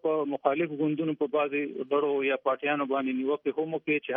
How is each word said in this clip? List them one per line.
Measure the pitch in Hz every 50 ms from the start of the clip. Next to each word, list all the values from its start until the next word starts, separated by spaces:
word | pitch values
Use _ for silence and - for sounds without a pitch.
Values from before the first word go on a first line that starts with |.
| -
په | 165 156 156 147 143 143
مخالف | 127 - 147 139 151 170 160 151 139
ګوندونو | 156 151 151 139 165 160 151 - 151
په | 139 123
بعضې | 151 147 143 139 147 147 139 - - 131 127
غړو | 139 147 147 147 143 139 135 135
یا | 135 127 - 139
پارټیانو | 131 - - 143 147 147 143 131 135
باندې | 139 135 131 131 127
نیوکې | 131 135 147 143 - 143 135 -
هم | 160 160 160
وکړې | 151 - - 151 147 -
چې | - 127